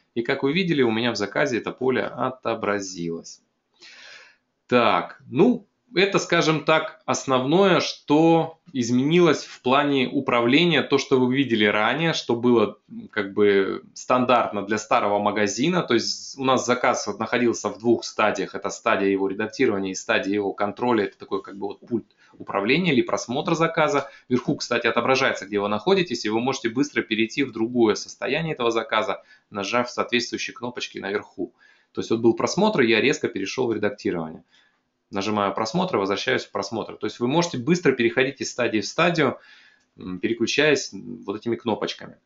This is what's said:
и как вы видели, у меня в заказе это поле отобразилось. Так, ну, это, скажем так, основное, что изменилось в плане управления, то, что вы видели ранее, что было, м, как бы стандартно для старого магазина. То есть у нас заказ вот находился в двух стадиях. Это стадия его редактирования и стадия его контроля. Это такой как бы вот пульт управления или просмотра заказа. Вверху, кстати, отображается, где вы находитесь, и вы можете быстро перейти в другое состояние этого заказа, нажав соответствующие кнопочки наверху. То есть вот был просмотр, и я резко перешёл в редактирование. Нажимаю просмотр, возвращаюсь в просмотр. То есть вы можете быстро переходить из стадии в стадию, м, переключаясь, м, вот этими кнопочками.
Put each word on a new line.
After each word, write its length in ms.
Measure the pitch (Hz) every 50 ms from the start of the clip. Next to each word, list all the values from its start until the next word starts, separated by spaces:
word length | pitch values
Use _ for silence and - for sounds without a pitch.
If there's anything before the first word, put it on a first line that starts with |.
| _ _ -
и 80 | 120 117
как 200 | - 135 135 135
вы 100 | 139 147
видели, 300 | 185 190 170 165 143 127
у 80 | 113
меня 220 | 107 113 120 120 113
в 40 |
заказе 420 | 101 101 98 - 143 151 135 120 101
это 140 | - - -
поле 300 | - 127 131 127 110 98
отобразилось. 1400 | - - 127 127 127 127 - - 117 113 113 107 101 101 101 98 95 92 87 85 82 82 82 - - - - _ _ _ _ _ _ _ _ - - - - - - - - - - _ _ _ _ _ _ _
Так, 540 | - 123 123 117 107 95 87 87 - - - - -
ну, 360 | 113 135 190 247 233 - - _ _ _ _ _ -
это, 240 | 170 196 196 196 165
скажем 460 | - - 175 170 147 156 160 147 -
так, 380 | - 156 156 156 - - - -
основное, 760 | - 151 - - 135 131 127 127 135 156 185 202 190 175 143
что 800 | 123 - - - _ - 147 156 165 165 165 165 156 - - _ _ - -
изменилось 720 | 131 117 110 123 123 135 147 165 180 175 160 143 135 -
в 160 | - - -
плане 480 | - 123 131 143 143 143 143 135 123 -
управления, 720 | - 143 127 - 123 120 117 120 131 156 175 175 160 135 117
то, 140 | - 143
что 240 | 135 - - 139 127
вы 160 | 127 123 127
видели 300 | 135 139 117 113 107 107
ранее, 480 | 104 101 107 107 113 127 151 165 165 156
что 200 | - - - 120
было, 440 | 117 117 123 120 110 104 101 - _ _ -
м, 180 | - - - -
как 260 | - 107 101 98 98
бы 480 | 104 104 101 98 98 95 95 98 98 - - -
стандартно 680 | - - - 127 127 123 120 127 117 110 - 104 104 95
для 160 | 101 110 107
старого 400 | - - 131 120 107 104 104 104
магазина. 640 | 104 104 98 107 104 101 98 113 131 165 185 175 -
То 100 | - 123
есть 460 | 117 110 - - - - - - 135
у 60 | 135
нас 200 | 131 127 117 -
заказ 420 | 120 123 123 - 131 113 - -
вот 120 | 107 101 101
находился 500 | 113 - 127 123 123 117 104 - - 107
в 100 | 95 98
двух 260 | 110 120 117 - -
стадиях. 500 | - - - 110 104 - 98 92 85 -
Это 160 | 95 - 95
стадия 380 | - - - 120 107 98 98 98
его 200 | 98 95 98 98
редактирования 600 | 95 104 107 107 - - 135 117 104 98 95 95
и 40 | 92
стадия 380 | - - - 113 107 90 95 101
его 220 | 104 101 98 95
контроля. 500 | - 104 104 98 - 120 123 120 110 98
Это 140 | 95 - -
такой 240 | 104 - 101 98 -
как 160 | - 98 98
бы 80 | 101
вот 140 | 101 98 -
пульт 260 | - - 120 110 - _ _ _ _ _ _ -
управления 560 | - - - 101 98 110 135 170 185 170 139
или 80 | 120 113
просмотра 520 | - - 101 - - 117 147 156 175 170
заказа. 540 | 156 165 160 - 165 156 147 139 143 - - - - _ -
Вверху, 260 | 123 123 - - 139
кстати, 300 | - - - 120 117 -
отображается, 580 | 117 113 120 117 127 131 131 135 120 107 - 95
где 160 | 98 104 101
вы 80 | 101 104
находитесь, 560 | 107 104 - 180 196 196 175 - 120 110 -
и 60 | 107
вы 100 | 107 117
можете 300 | 123 131 131 - - 113
быстро 320 | 110 127 143 147 - 120 110
перейти 400 | - 110 107 113 110 - 147 139
в 100 | 120 110
другое 440 | 113 113 120 123 120 117 107 98
состояние 580 | - - 101 - - 113 117 131 156 165 160 151
этого 160 | - 120 117
заказа, 520 | 110 113 107 - 113 107 98 98 92 - - _ - _ _ _
нажав 400 | 104 101 95 92 113 123 120 -
соответствующие 640 | - 110 101 - 120 120 117 - - 104 - - -
кнопочки 420 | - 120 123 - 107 - - -
наверху. 560 | 107 98 98 101 104 98 - _ - 87 - _ _ _ _ _ _ _ _ -
То 80 | 113
есть 100 | 104 -
вот 100 | 120 117
был 120 | 117 117 110
просмотр, 480 | - 120 117 - 175 208 220 214 147
и 80 | 127 113
я 140 | 113 107 107
резко 260 | 135 151 - - 110
перешёл 380 | - 98 98 98 - - 127
в 80 | 117 110
редактирование. 680 | 107 101 101 101 - - 101 90 85 80 80 82 85 _ _ _ _ _ _ _ _ _ _ _ _ _ -
Нажимаю 420 | - 98 98 107 107 104 101 98 95
просмотр, 460 | 110 110 - - 180 185 170 135 110
возвращаюсь 480 | 98 95 101 95 - 131 127 - -
в 40 | -
просмотр. 460 | - 101 98 - 117 104 92 - 90
То 100 | - -
есть 140 | 110 - -
вы 80 | 120 123
можете 300 | 139 170 170 170 - 127
быстро 340 | 117 135 180 175 - - 127
переходить 480 | 127 117 117 - 131 135 139 - -
из 100 | 107 -
стадии 300 | - - 120 110 104 107
в 60 | 98
стадию, 500 | - - - 165 180 165 156 143 123 104 - - - - - - _ _ _ _ _ _ 104
м, 200 | 104 92 92 90
переключаясь, 680 | - 107 117 - 113 - - - 143 156 143 - - - -
м, 280 | 98 98 98 98 95 98
вот 100 | 98 101
этими 180 | 107 - 117 117
кнопочками. 640 | - - 117 104 - - - - - - - - _ _